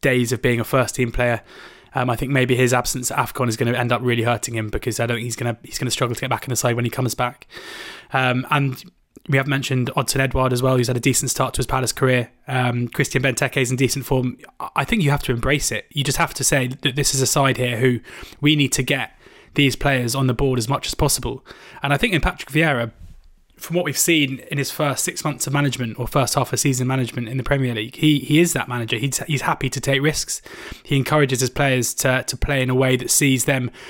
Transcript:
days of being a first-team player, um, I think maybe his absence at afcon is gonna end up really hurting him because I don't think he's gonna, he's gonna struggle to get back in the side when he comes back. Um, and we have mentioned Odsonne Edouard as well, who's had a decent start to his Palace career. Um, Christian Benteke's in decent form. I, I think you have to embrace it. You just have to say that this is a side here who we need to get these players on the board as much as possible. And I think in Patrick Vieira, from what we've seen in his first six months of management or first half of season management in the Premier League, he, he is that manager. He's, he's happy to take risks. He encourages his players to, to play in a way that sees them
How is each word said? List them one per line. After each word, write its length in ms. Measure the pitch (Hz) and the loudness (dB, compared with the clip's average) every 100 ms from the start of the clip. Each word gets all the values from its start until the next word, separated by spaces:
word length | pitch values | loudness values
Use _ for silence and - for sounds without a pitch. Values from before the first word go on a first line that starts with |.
days 320 | 139 127 117 | 2 2 2
of 100 | 117 | 2
being 160 | 123 117 | 2 0
a 40 | |
first-team 480 | 110 135 120 - 120 | 2 2 2 0 -2
player, 300 | 123 123 113 - - - - - | 0 0 0 -6 -20 -20 -20 -8
um, 160 | 135 123 | -2 -2
I 60 | 113 | 0
think 160 | 131 | 0
maybe 240 | 139 127 123 | 2 2 4
his 160 | 123 | 4
absence 360 | 123 - 127 123 | 2 0 -4 -4
at 80 | 147 | -2
afcon 300 | 120 - 123 | -2 -2 -2
is 80 | 110 | 0
gonna 160 | 120 | 0
end 200 | 120 120 | 0 0
up 80 | 120 | 0
really 200 | 123 113 | 2 2
hurting 320 | 117 117 - | 2 0 -2
him 140 | 113 107 | -6 -4
because 300 | 107 123 110 | -4 -4 -2
I 60 | 117 | -2
don't 100 | 117 | -2
think 80 | |
he's 120 | 120 113 | -4 -4
gonna, 220 | 120 113 | -4 -6
he's 160 | - - | -10 -6
gonna 120 | 127 | -4
struggle 240 | - 120 | -2 -2
to 60 | 117 | -2
get 100 | 131 | -4
back 140 | 113 | -4
in 60 | - | -2
the 60 | 120 | -2
side 200 | 123 120 | 0 0
when 80 | |
he 60 | 120 | -2
comes 240 | - 123 | -2 -4
back. 320 | - 123 - - - - - - - - | -2 -4 -4 -20 -18 -16 -14 -14 -16 -4
Um, 340 | 135 127 123 - | 0 2 0 0
and 320 | 147 139 123 - _ _ - - | 0 0 -4 -14 _ _ -16 0
we 100 | 135 | 0
have 100 | 139 | 2
mentioned 420 | 135 - 127 120 - | -2 0 -2 0 -2
Odsonne 240 | 127 135 | -2 0
Edouard 320 | 135 135 131 | 0 2 2
as 100 | 123 | 2
well, 140 | 131 127 | 2 2
who's 100 | 120 | 2
had 100 | 123 | 0
a 40 | |
decent 300 | 135 120 131 | 2 0 0
start 240 | - 131 | -2 -2
to 40 | - | 0
his 80 | 127 | -2
Palace 260 | 131 127 | -2 -2
career. 380 | - 131 123 117 _ - | 0 2 2 0 _ -6
Um, 400 | 131 143 120 120 | -2 0 0 -2
Christian 360 | - 143 131 | -2 0 2
Benteke's 480 | 135 117 143 143 127 | 0 0 -2 0 0
in 60 | 127 | 2
decent 280 | 127 139 | 2 0
form. 340 | - 131 127 - - - | 0 0 0 -4 -16 -14
I, 80 | - - | -6 -4
I 80 | |
think 180 | 139 233 | 0 2
you 80 | 143 | 2
have 120 | 143 | 2
to 80 | - | 0
embrace 400 | 117 131 147 - | 0 2 0 0
it. 140 | 107 - | -4 -6
You 140 | 147 | -4
just 140 | 135 135 | -2 0
have 140 | 170 | 0
to 100 | - | 0
say 240 | 135 139 127 | 0 2 0
that 260 | 131 139 | -2 -2
this 200 | 135 139 | 0 0
is 60 | 135 | 0
a 40 | 127 | 0
side 300 | 147 135 127 | 2 2 2
here 220 | 123 117 | -2 2
who 200 | 127 120 - - - - | 2 2 -4 -18 -18 0
we 140 | 147 | 2
need 180 | 151 139 | 4 2
to 100 | - | 2
get 340 | 127 139 117 - - - - | 0 -2 -4 -10 -20 -20 -6
these 200 | - 135 | 2 2
players 400 | - 143 131 120 | 4 0 2 0
on 120 | 135 131 | 0 0
the 80 | |
board 240 | 117 139 123 | 2 0 0
as 100 | 110 | 0
much 180 | 139 - | -2 -4
as 80 | |
possible. 500 | - 147 - 120 127 - - - - | 0 0 0 -4 -8 -14 -20 -20 -6
And 100 | 139 | 0
I 40 | 143 | 2
think 160 | 233 | 2
in 80 | 165 | 2
Patrick 300 | 180 - - | 0 -2 -2
Vieira, 420 | 151 160 127 117 - - - - _ _ - | 2 2 2 -2 -6 -20 -20 -20 _ _ -18
from 180 | - | -4
what 120 | 170 160 | -2 -2
we've 100 | 131 | 0
seen 440 | - 160 139 135 - | 2 4 4 -2 -6
in 80 | 143 | -4
his 120 | 131 | -4
first 320 | - 147 131 | -2 -2 -2
six 220 | - - | -4 -4
months 220 | 156 139 - | -6 -4 -2
of 60 | |
management 440 | 143 143 123 117 110 | 0 0 0 -6 -6
or 80 | 117 | -2
first 280 | 143 127 | 0 2
half 180 | 143 123 | 0 0
of 80 | 120 | 0
season 260 | 143 127 127 | 0 0 0
management 400 | 131 120 123 113 | 0 -2 -4 -6
in 120 | 131 | -4
the 40 | |
Premier 320 | - 139 127 | 0 0 0
League, 220 | 113 110 - | -2 -6 0
he, 220 | 156 143 | 2 4
he 200 | - 151 | 4 4
is 140 | 175 | 4
that 160 | 127 120 | 2 -4
manager. 300 | 120 113 117 | -4 -4 -2
He's, 180 | 139 - | -2 -4
he's 200 | - 143 | -4 -2
happy 300 | - 156 131 | -2 -2 -4
to 100 | 135 | -2
take 220 | - 135 | 0 2
risks. 400 | 147 151 - - - - - - | 2 0 -6 -8 -10 -18 -16 -14
He 120 | - | -2
encourages 460 | 139 123 151 139 127 | 0 2 2 2 2
his 80 | 127 | 0
players 460 | - 139 127 117 | 0 2 2 0
to, 280 | - 131 127 | 0 0 0
to 120 | - - | -2 -4
play 240 | - 135 | 0 0
in 80 | 127 | 2
a 60 | |
way 220 | 127 131 127 | 2 4 2
that 140 | - | 2
sees 360 | - 143 131 147 | 2 4 4 2
them 240 | 135 123 - | 0 -2 -8